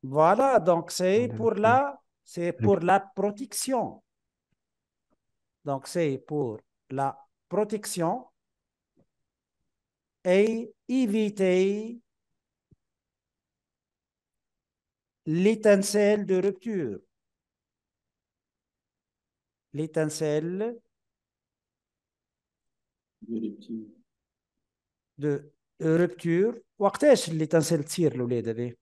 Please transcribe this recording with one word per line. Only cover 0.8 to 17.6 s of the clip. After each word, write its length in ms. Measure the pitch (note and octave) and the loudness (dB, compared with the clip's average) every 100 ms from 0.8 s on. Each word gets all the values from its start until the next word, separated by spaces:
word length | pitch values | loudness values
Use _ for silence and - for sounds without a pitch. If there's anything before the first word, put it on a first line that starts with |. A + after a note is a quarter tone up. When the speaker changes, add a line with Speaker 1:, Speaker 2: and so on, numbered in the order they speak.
| E3 | 0
Speaker 1:
c'est 320 | - F3+ G3+ | -2 0 2
Speaker 2:
Interrupteur. 140 | B3 G#3+ | 0 -2
Speaker 1:
pour 160 | A3+ | -2
la, 480 | G#3 A3 B3+ C#4+ C#4 _ _ | 2 4 4 2 -6 _ _
c'est 260 | _ - F3 | _ -6 -6
Speaker 2:
Rupture. 140 | E3+ G#3 | 0 2
Speaker 1:
pour 140 | F#3+ | 2
la 200 | F3 G3 | 4 2
protection. 1040 | G3 - G3 G#3 C4 - - B3+ D#3+ G#3 _ _ _ _ _ _ _ _ _ _ _ _ _ _ _ _ | 2 -6 -6 -4 -10 -8 -4 -4 -4 -10 _ _ _ _ _ _ _ _ _ _ _ _ _ _ _ _
Donc 240 | D3 C3+ - | -8 -8 -6
c'est 300 | F3 D#3+ C3 | -2 -2 -2
pour 400 | - D3+ C3 G#2+ _ _ _ | -6 -4 -4 -6 _ _ _
la 280 | C3 C#3 - _ _ _ | -4 -4 -6 _ _ _
protection 760 | F3+ G#3 G#3+ G#3 - E3 A#3 B3+ _ _ _ _ _ _ _ _ _ _ _ _ _ _ _ _ _ _ _ | -4 -2 -4 -8 -4 -2 -4 -10 _ _ _ _ _ _ _ _ _ _ _ _ _ _ _ _ _ _ _
et 480 | F3+ F#3 A3 - - _ _ | 2 4 4 0 -8 _ _
éviter 1120 | B3+ B3 G#3+ G#3+ G#3 F#3+ F3+ F#3+ G#3 A3 A#3+ _ _ _ _ _ _ _ _ _ _ _ _ _ _ _ _ _ _ _ _ _ _ _ _ _ _ _ _ _ _ _ _ - | 0 0 2 0 0 2 4 2 0 -6 -14 _ _ _ _ _ _ _ _ _ _ _ _ _ _ _ _ _ _ _ _ _ _ _ _ _ _ _ _ _ _ _ _ -6
l'étincelle 1000 | D#3+ F#3+ A3 A3 G3 G3+ G#3 G3+ G#3 F#3+ | 0 2 4 4 4 4 2 4 2 2
de 100 | F#3 | 0
rupture. 580 | F#3+ G3 A#3 G3+ C3+ G2 _ _ _ _ _ _ | 0 -4 -6 -4 -4 -8 _ _ _ _ _ _